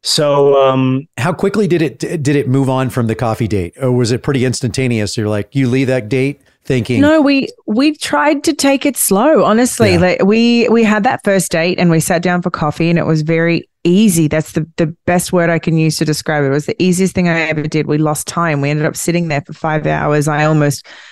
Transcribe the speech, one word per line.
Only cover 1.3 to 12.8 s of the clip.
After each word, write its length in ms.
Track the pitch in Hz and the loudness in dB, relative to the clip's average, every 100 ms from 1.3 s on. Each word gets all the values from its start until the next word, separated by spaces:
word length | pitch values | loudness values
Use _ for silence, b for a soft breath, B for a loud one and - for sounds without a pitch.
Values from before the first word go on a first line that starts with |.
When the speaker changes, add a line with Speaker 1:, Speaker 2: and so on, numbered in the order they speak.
Speaker 2:
quickly 360 | 175 196 202 196 | -2 -2 0 0
did 140 | 170 | 0
it, 180 | 160 - | -2 -4
did 280 | 156 175 139 143 | -8 -4 0 0
it 120 | 139 | 0
move 220 | 135 131 | 0 0
on 200 | 131 131 | 0 -2
from 180 | 131 113 | -2 -2
the 80 | 110 | -2
coffee 320 | 120 110 110 | -2 -2 -2
date, 260 | 101 85 - | -2 -4 -4
or 100 | 131 | -2
was 200 | 123 120 | 0 0
it 100 | 123 | -2
pretty 220 | - 143 | -2 0
instantaneous? 720 | 127 113 123 104 131 117 104 - | -2 -2 -4 -2 -2 -2 -2 -4
You're 140 | 104 | -4
like, 260 | 104 101 135 | -4 -4 -2
you 140 | 127 | 0
leave 180 | 131 127 | 0 0
that 220 | 127 107 | -2 -2
date 320 | 131 135 143 b b - | -2 -2 -6 b b -2
thinking, 340 | 131 113 127 | -2 0 2
Speaker 3:
No, 200 | 294 320 | 4 4
we, 260 | 285 277 - - - | 2 0 -2 -10 -4
we 280 | 214 294 302 | 0 0 -2
tried 480 | - 294 294 294 339 | -4 0 0 0 -2
to 80 | |
take 320 | 294 277 277 285 | 0 0 2 -2
it 120 | 247 | -2
slow, 460 | - 190 269 302 | 0 2 4 4
honestly. 500 | 160 214 247 - 214 | 4 2 0 2 2
Speaker 2:
Yeah. 60 | 175 | 4
Speaker 3:
Like, 240 | 180 - | 2 2
we, 440 | 190 220 233 233 226 | 2 4 2 2 2
we 140 | 233 | 2
had 200 | 220 214 | 4 2
that 180 | 220 - | 0 -2
first 280 | - 196 - | 0 0 0
date 280 | 165 170 - | -2 -2 0
and 100 | 175 | 2
we 120 | 165 | 2
sat 200 | - 170 | 2 0
down 200 | 180 175 | 0 -2
for 80 | 175 | -2
coffee, 400 | - 151 - | -4 -4 -2